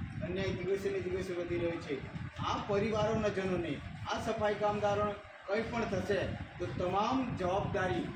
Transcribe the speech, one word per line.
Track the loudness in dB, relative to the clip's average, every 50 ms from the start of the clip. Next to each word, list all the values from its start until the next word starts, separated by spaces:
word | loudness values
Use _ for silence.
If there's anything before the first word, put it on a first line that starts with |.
| -8 -6 -4 -4 -4
અન્યાય | -2 -2 0 0 0
દિવસે | 0 0 0 0 0 0 0 0
ને | 0 -2
દિવસે | -2 -2 -2 -2 -2 -2 -2
વધી | -4 -2 -2 0 0
રહ્યો | 2 0 0 -2
છે. | -4 -4 -4 -4 -4 -6 -8 -8 -8 -8 -6 -4
આ | -2 0 0 0 0 2
પરિવારોના | 2 2 2 2 2 2 2 4 4 2 2 2
જનોને, | 2 0 0 0 0 0 0 -2 -4 -4 -6 -8 -10 -8 -6 -4 -4
આ | -2
સફાઈ | -2 -2 0 2 2 2 2
કામદારોને | 4 2 2 2 4 4 4 4 4 2 2 0 -4 -8 -14 -16 -12 -4 -2
કંઈ | 0 0
પણ | 0 0 0 -2 0
થશે | 0 0 0 2 2 2 2 2 0 -2 -4 -6 -10 -8 -6
તો | -6
તમામ | -4 -2 -2 0 2 2 2 4 4 4 2 2 0 0 0
જવાબદારી | 2 2 2 2 2 0 0 0 2 2 2 0 0 -2 -4